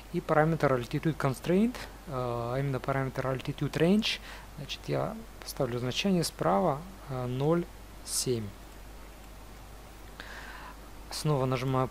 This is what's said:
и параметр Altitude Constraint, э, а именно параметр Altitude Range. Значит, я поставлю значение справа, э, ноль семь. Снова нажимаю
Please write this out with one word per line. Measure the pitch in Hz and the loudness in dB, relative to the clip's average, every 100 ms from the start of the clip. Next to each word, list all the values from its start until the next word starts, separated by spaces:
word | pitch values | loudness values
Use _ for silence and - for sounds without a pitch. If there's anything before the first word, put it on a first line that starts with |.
| - | -6
и | 175 | -4
параметр | - 151 156 160 143 | 4 6 6 6 4
Altitude | 127 117 147 160 139 | 4 2 0 0 2
Constraint, | 143 123 151 185 226 247 - - - | 0 0 4 4 4 0 -10 -12 -6
э, | |
а | 131 123 120 117 127 | -2 -2 0 0 0
именно | 139 131 | 0 0
параметр | - 135 135 - 127 | 0 0 0 -2 -2
Altitude | 131 - - 143 | 0 -2 -2 0
Range. | - 165 208 - - - - - - | 4 6 6 4 -2 -6 -14 -14 -12
Значит, | 143 - - | -10 -8 -2
я | 143 135 226 226 - | 0 0 -4 -10 -12
поставлю | - - 131 120 | -10 -2 -2 0
значение | 127 120 202 180 | -2 0 4 4
справа, | 151 - 160 190 180 139 180 - - | 2 2 2 4 4 2 -4 -12 -6
э, | 131 123 | -4 -2
ноль | 127 147 170 175 - - - - | 2 4 4 2 -8 -16 -14 -4
семь. | - - 117 104 - - - - - - - - - - - - - - - - - - - - - - - - - - | -2 0 0 -2 -8 -16 -16 -16 -16 -16 -16 -16 -16 -16 -16 -16 -16 -16 -16 -14 -14 -12 -12 -12 -12 -12 -14 -14 -14 -10
Снова | - 151 143 131 | -2 2 4 4
нажимаю | 127 131 131 131 | 2 2 2 2